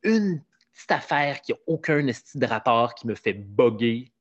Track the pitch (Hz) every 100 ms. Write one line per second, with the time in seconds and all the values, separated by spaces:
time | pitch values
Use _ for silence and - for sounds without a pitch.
0 | 208 226 202 156 - _ _ - - 143
1 | - 147 143 135 - 113 - 160 165 147
2 | 143 117 - 143 123 113 131 117 120 -
3 | 113 104 110 98 101 101 120 110 117 117
4 | 127 _